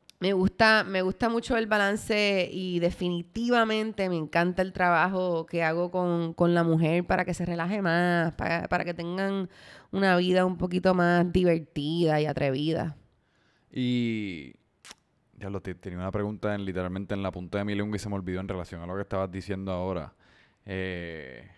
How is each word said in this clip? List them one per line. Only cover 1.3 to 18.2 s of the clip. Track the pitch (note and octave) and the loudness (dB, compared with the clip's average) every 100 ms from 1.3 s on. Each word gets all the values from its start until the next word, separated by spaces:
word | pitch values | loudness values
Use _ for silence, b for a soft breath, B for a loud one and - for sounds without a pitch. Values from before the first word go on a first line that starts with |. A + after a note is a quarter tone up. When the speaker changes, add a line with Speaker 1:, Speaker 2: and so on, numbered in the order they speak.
| A#3 - A#3+ | -2 0 -2
Speaker 1:
el | A3 | 2
balance | G#3+ G3 G#3 - G#3+ G#3 G3 F3 | 2 2 0 -2 0 2 2 0
y | F#3 F#3 F3 | -4 -4 0
definitivamente | E3+ - F3+ F3 E3+ A3+ A#3+ A#3+ A3 A3 A3 G#3 F#3+ | 0 0 -2 -2 -6 -4 0 2 2 0 -2 -2 -2
me | E3+ | -2
encanta | D3+ E3+ F3 F3+ | 0 2 2 0
el | F#3 | -2
trabajo | F#3 F3+ E3+ F3+ F#3+ F#3 E3 E3 | 0 2 4 2 0 0 -2 -2
que | E3+ | -2
hago | D#3+ E3 F3 | 0 0 -2
con, | F#3 F3 E3+ E3 | 0 0 0 -2
con | - F3 | 2 4
la | F3 | 4
mujer | E3+ D#3+ D#3+ E3+ | 4 4 4 2
para | F3 F#3 | 2 0
que | F3+ | 0
se | F3 | -4
relaje | F3 E3+ E3+ G#3+ | -4 -2 -2 -2
más, | F#3 E3+ F3 F3 E3 | 0 2 2 2 0
pa-, | - - E3+ - | -2 -2 -2 -2
para | F3 | -2
que | F3 | -2
tengan | E3+ E3+ F#3 G3 G3 F#3 b b b b | -6 -6 -2 -2 -2 -6 b b b b
una | F#3+ G3 F3+ | 0 4 4
vida | F3+ F3+ F#3 | 4 4 4
un | F3 | 0
poquito | F3 F3+ F#3 | -2 2 4
más | F#3 F3 F3 F3 | 4 4 4 4
divertida | F#3 F3+ E3 D3 D3+ D3 E3+ E3 D3+ | 4 4 2 -2 -6 -2 2 2 2
y | D3+ | 0
atrevida. | C#3+ C#3 C3+ D3+ D#3+ E3+ - _ _ _ _ _ _ _ | 0 -2 0 -2 -2 -4 -8 _ _ _ _ _ _ _
Speaker 2:
Y, | - B2 B2 A#2 A2 G#2 E2+ C2 - _ _ - - _ _ _ - | -4 0 0 0 -2 -4 -8 -12 -20 _ _ -20 -20 _ _ _ -12
ya | G2 | -8
lo | G2+ | -6
te-, | F#2+ | -6
tenía | F2+ G2+ F2+ | -10 -10 -6
una | F#2 | -4
pregunta | G#2+ G#2 G#2+ G#2 | -4 -4 -4 -4
en, | G#2 | -2
literalmente | G2 F2+ F2+ F#2+ G2 | -4 -4 -4 -4 -4
en | G2 | -4
la | G2 | -4
punta | F2+ F2+ G2+ | -6 -6 -4
de | |
mi | G2+ | -2
lengua | G2+ G#2 G#2 | -2 -2 -4
y | |
se | G#2 | -4
me | |
olvidó | G2 | -6